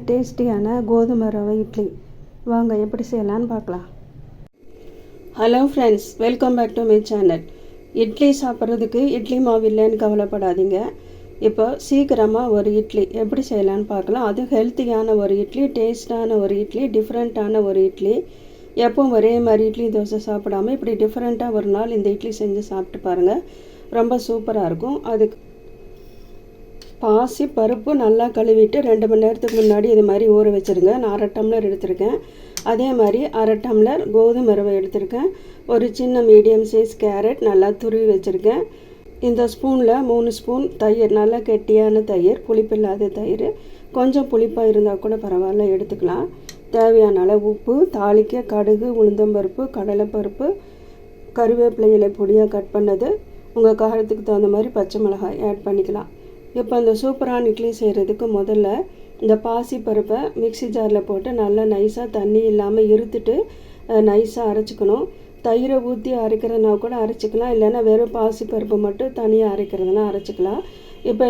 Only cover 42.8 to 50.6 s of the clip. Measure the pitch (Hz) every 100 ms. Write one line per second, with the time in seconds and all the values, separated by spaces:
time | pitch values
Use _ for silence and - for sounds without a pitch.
42.8 | 208 202 208 - 214 220 - 440 - -
43.8 | - 262 254 277 269 220 226 240 220 208
44.8 | 208 190 214 220 202 185 190 208 208 190
45.8 | 208 - 180 180 359 - - - - -
46.8 | 226 226 214 190 185 208 208 214 - 269
47.8 | 370 240 202 208 214 247 233 208 208 214
48.8 | 247 226 214 208 214 208 190 214 262 247
49.8 | 202 202 208 214 196 202 285 403